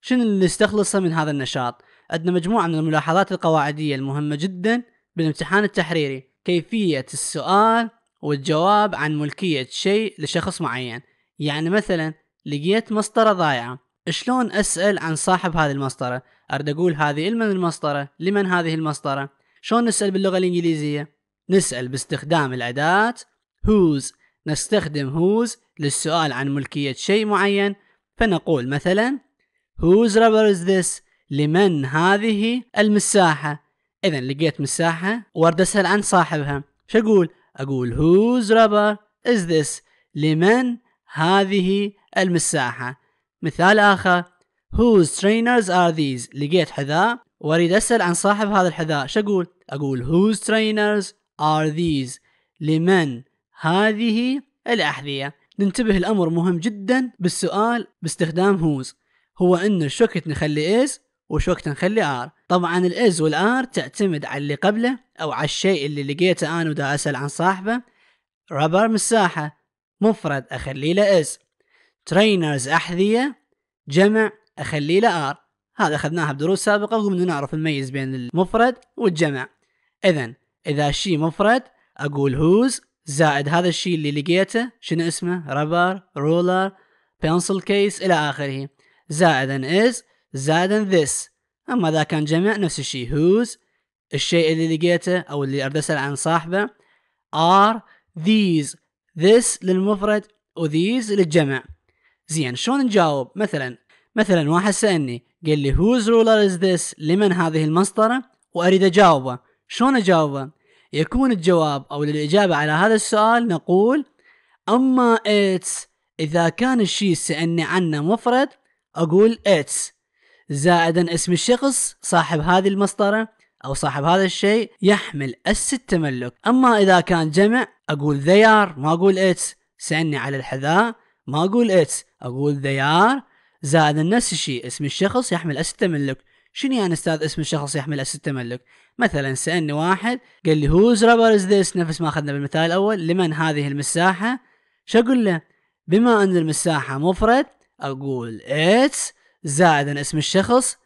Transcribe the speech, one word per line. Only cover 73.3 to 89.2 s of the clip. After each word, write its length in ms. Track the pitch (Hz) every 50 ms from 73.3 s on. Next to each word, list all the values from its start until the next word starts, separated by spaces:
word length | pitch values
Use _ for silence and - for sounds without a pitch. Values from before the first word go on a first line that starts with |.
| 247 _ _ _ _ _ _ _ _ _ _ -
جمع 440 | 139 170 196 208 214 220 220 208 214 _ _ _ _ -
أخلي 420 | 147 - - 151 143 147 170 196
له 320 | 220 240 175 170 151 135 151
are. 40 | _ _ _ _ _ _ _ _
هذا 180 | - 214 160 151
أخذناها 380 | 143 - 143 160 175 160 151 139
بدروس 320 | 139 147 165 196 190 -
سابقة، 320 | 208 208 208 208 208 226
وهم 160 | 220 214 202 190
إنه 120 | 180 180
نعرف 300 | 180 165 143 139 139 -
نميز 360 | 156 156 160 151 139 135 131
بين 240 | 131 139 135 131 135
المفرد 600 | 131 123 120 - 160 185 180 - 226 233 254 247 - _ _ _
والجمع. 520 | - 233 208 175 151 165 151 139 131 131 - _ _ _ _ _ _ _ _ _ _ -
إذن 300 | 196 170 147 127 113 117 _ _ _ _ _ _
إذا 240 | 165 147 143 147 143
شي 260 | 143 - - 202 175
مفرد 460 | 147 156 165 147 - 202 208 233 262 254 _ _ _ _ _ _
أقول 400 | - 139 147 143 139 139 139 127
whose 440 | 123 151 160 185 214 247 269 233 - _ _ _ _ _
زائد 440 | - 143 139 160 151 143 143 143 147
هذا 200 | 156 170 180 180
الشي 260 | 160 - - 185 175
اللي 160 | 160 151 147
لقيته، 600 | 143 147 139 175 170 185 190 190 - 226 233 254 _ _
شنو 280 | - - 165 160 165 170
اسمه؟ 360 | 165 - - 175 180 185 160
rubber، 540 | 143 135 143 151 156 165 170 175 180 190 196 _ _ _ 147
ruler، 540 | 139 151 165 170 175 180 185 185 190 196 190 _ _ _ _ _ _ _ _ _ -
pencil 340 | 151 160 175 175 - 196 190
case 420 | - - 202 202 202 208 196 - -
إلى 120 | 190 175
آخره، 540 | 156 151 147 135 - 143 139 135 135 139 139 _ _ _ _ _ _ _ _
زائدا 840 | 160 151